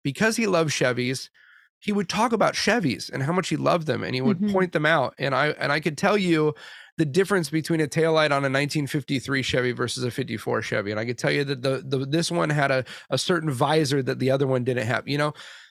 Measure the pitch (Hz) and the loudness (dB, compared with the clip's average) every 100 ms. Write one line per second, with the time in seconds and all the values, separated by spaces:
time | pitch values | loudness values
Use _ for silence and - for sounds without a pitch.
0 | 143 135 220 226 220 175 160 - 131 123 | -6 0 0 2 2 2 2 2 0 0
1 | 123 131 - _ _ - _ _ - 202 | -2 -4 -8 _ _ -20 _ _ -4 -2
2 | 185 185 240 233 151 - - 233 160 101 | -2 0 2 4 2 2 0 2 2 -2
3 | - 131 135 180 - 147 139 170 156 113 | -4 -4 -2 -2 -2 0 2 2 0 -2
4 | 95 127 131 175 208 190 180 175 151 160 | -2 0 2 2 2 2 2 2 2 2
5 | 123 - 143 131 147 - 139 151 165 147 | 0 -2 -2 0 0 0 0 0 -2 0
6 | 202 214 180 160 151 147 - - - - | 2 2 2 2 2 -2 -14 -20 -12 -4
7 | 151 151 196 202 156 156 147 165 151 160 | 0 2 2 2 0 -2 0 0 0 2
8 | 160 156 151 143 139 135 143 156 139 151 | 2 4 4 2 2 0 0 -2 -2 -4
9 | - 139 - 135 123 135 123 120 120 127 | -2 -4 -2 -2 0 0 0 -2 -4 -4
10 | 123 123 113 113 - 117 117 120 101 107 | -4 -4 -6 -6 -4 -4 -2 -4 -2 -4
11 | 117 120 139 143 139 135 135 131 135 135 | -4 -4 -2 0 -2 -4 -2 -4 -4 -4
12 | 135 160 165 170 160 151 139 131 127 - | -2 -2 0 0 0 0 2 0 -2 -12
13 | - 131 - 175 156 123 143 160 139 143 | -4 -4 0 0 0 0 2 2 2 0
14 | 131 127 131 135 139 131 120 123 113 117 | -2 0 2 2 2 0 0 -2 0 0
15 | - 143 151 - - - - | 0 -2 -2 -4 -16 -20 -20